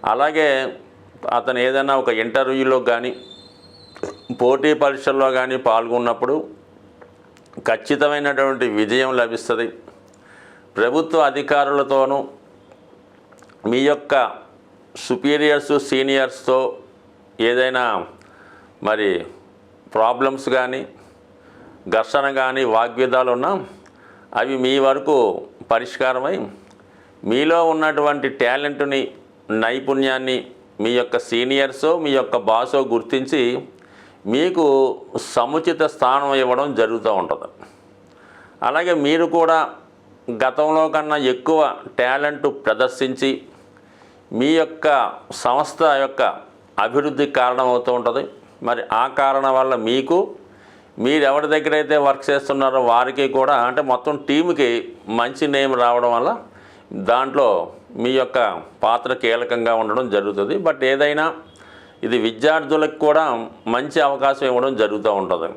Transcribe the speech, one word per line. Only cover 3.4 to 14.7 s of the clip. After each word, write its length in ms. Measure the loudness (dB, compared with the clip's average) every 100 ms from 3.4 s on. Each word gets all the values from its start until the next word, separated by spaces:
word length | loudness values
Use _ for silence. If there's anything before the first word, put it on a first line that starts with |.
| -20 -20 -20 -20 -20 -14 -14 -14 -12 0
పోటీ 300 | 2 4 2 2
పరీక్షల్లో 440 | 2 0 -2 2 2 2
కానీ 220 | 0 0 2
పాల్గొన్నప్పుడు 720 | 2 2 0 0 0 -2 -2 -4 -16 -20 -20 -20 -20 -20 -20 -20 -20 _ -8 -2
ఖచ్చితమైనటువంటి 1000 | -2 -2 2 2 2 0 0 0 0 0 0
విజయం 320 | 0 2 2 0
లభిస్తుంది. 480 | 0 -4 -4 -4 -4 -8 -20 -20 -20 -20 -20 -20 -20 -20 -12 0
ప్రభుత్వ 420 | 2 2 0 2 2
అధికారులతోనూ 880 | 0 0 0 2 0 0 2 2 -2 -6 -16 -20 -20 -20 -20 -20 -20 -20 -20 _ -20 -20 -8 -2
మీ 80 | 0 2
యొక్క 240 | 0 0 0 0 -4 -20 -20 -20